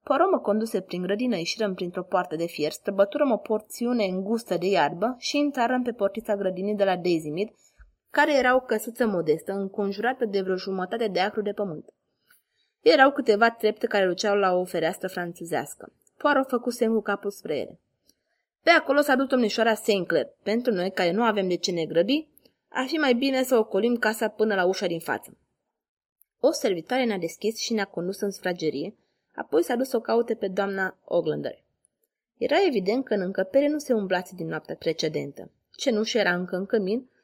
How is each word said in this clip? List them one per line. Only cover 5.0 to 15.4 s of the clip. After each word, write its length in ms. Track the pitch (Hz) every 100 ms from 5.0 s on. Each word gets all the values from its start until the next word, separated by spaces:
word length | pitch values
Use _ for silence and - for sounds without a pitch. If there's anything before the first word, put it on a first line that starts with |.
| 226 254
și 200 | - 294
intrarăm 440 | 294 277 233 254
pe 100 | 240
portița 440 | 226 196 220 226 202
grădinii 380 | 190 180 202
de 100 | 208
la 120 | 196 180
Daisy 320 | 180 165 151
Mead, 200 | 160 214 - _ - - _ _
care 260 | - 302 277
era 180 | 254
o 60 | 254
căsuță 460 | - 220 233 - 226
modestă, 460 | 185 165 160 -
înconjurată 720 | 196 196 196 202 196 233 254
de 160 | 226 196
vreo 160 | 190 185
jumătate 520 | 196 190 180 233 220
de 120 | 180
acru 220 | 202 214
de 100 | 208
pământ. 420 | 202 202 151 - _ _ _ _ _ _ _ _ _
Erau 320 | - 302 269
câteva 380 | 277 240 208 233
trepte 360 | 233 214 214 226
care 200 | 202 185
duceau 300 | 180 214 202
la 180 | 190
o 100 | 180
fereastră 440 | 185 170 160 185 185
franțuzească. 840 | 180 175 175